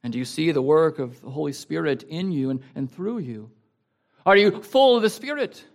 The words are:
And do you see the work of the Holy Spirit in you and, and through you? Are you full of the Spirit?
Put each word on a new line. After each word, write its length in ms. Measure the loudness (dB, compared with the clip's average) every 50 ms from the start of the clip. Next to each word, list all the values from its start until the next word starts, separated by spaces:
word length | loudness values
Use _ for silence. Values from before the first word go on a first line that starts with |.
| -10
And 60 | -8 -8
do 60 | -6
you 40 | -8
see 300 | -8 -6 -4 -2 0 0
the 80 | 0
work 380 | 2 2 4 4 4 2 0 -4
of 200 | -8 -10 -10 _
the 100 | -18 -14
Holy 220 | -10 -8 -8 -8
Spirit 520 | -8 -10 -12 _ -8 -4 -2 -4 -4 -4 -6
in 280 | -12 -10 -8 -6 -4
you 180 | -4 -4 -4 -4
and, 120 | -4 -6 -8 -12 _
and 140 | -10 -10 -10
through 280 | _ -10 -8 -8 -8
you? 340 | -8 -10 -10 -12 -14 -16 -20 _ _ _ _ _ _ _ _ _ _ _ _ _ _ _
Are 120 | 6 6
you 260 | 8 6 4 2 0 -12
full 320 | 0 4 6 6 6 6
of 60 | 4
the 80 | 2 0
Spirit? 520 | -2 -4 -10 -8 -6 -6 -6 -6 -8 -16 -20 _